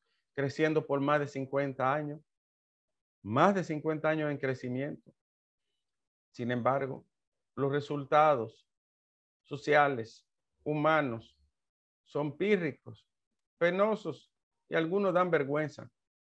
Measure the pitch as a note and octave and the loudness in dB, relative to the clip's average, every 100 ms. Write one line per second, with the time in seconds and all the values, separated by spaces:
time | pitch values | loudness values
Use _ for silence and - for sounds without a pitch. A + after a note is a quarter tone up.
0 | _ _ _ - C#3 - D#3 D#3 D3+ C#3 | _ _ _ -4 -4 0 0 0 0 0
1 | C#3 D3 C#3 C3+ C3 C#3 C#3 B2+ C3 D3+ | 2 0 0 -6 -4 -2 -2 -2 -2 -2
2 | D3 D3+ _ _ _ _ _ _ _ _ | -4 -10 _ _ _ _ _ _ _ _
3 | _ _ G2 A#2+ F3+ G3 D#3+ D3+ D#3 D#3 | _ _ -2 2 4 2 -2 -4 -4 -2
4 | D#3 D#3 D3+ C#3 C3+ B2+ B2+ B2 C#3+ D#3 | 0 0 -2 -4 -4 -4 -6 -6 -6 -10
5 | _ _ _ _ _ _ _ _ _ _ | _ _ _ _ _ _ _ _ _ _
6 | _ _ _ - A#2+ B2 A#2+ C3+ C3+ C#3 | _ _ _ -8 -4 -2 0 0 -2 -8
7 | - _ _ _ _ - C3+ C#3+ - C#3+ | -16 _ _ _ _ -4 -2 -2 -4 -6
8 | C3+ D3+ D#3 C3+ A2+ - _ _ _ _ | 2 6 6 4 0 -10 _ _ _ _
9 | _ _ _ _ - C#3+ - D3 C#3+ B2+ | _ _ _ _ -14 -8 2 4 4 2
10 | G#2+ - _ _ _ _ - D3+ D3+ D#3 | -8 -14 _ _ _ _ -4 0 4 4
11 | C#3 A2+ - _ _ _ _ _ _ _ | 2 -4 -12 _ _ _ _ _ _ _
12 | _ D3 D3 C#3 F#3+ G3+ D#3+ A#2+ - G#2+ | _ -6 -6 -2 0 0 0 -8 -14 -20
13 | _ _ _ _ _ - E3+ F#3 G#3+ G#3 | _ _ _ _ _ -2 0 2 0 0
14 | E3 B2+ _ _ _ _ - E3 D#3+ G3 | -6 -12 _ _ _ _ -6 -2 0 0
15 | G3 F3 F3+ E3 C3+ D3 D#3 - - _ | 2 2 2 0 0 -2 -4 -8 -20 _
16 | _ _ _ | _ _ _